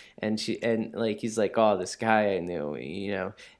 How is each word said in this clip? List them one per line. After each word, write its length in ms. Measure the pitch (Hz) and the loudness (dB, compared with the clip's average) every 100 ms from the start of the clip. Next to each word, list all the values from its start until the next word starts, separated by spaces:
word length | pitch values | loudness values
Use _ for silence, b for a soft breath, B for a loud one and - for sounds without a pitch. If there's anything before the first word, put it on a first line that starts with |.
| B - | B -6
And 200 | 107 110 | -4 -2
she, 220 | - 101 | -4 -2
and, 300 | 117 113 110 | 0 0 -2
like, 260 | - 113 107 | -2 -2 -2
he's 180 | 120 113 | -2 0
like, 200 | 101 113 | 2 4
"Oh, 200 | 110 95 | 4 4
this 200 | 90 - | -2 -2
guy 380 | 113 110 104 92 | 4 4 4 0
I 40 | |
knew," 380 | 87 85 73 69 | -2 -4 -4 -6
you 340 | 65 92 101 | -8 -8 -4
know. 220 | 98 92 - B | -4 -6 -8 B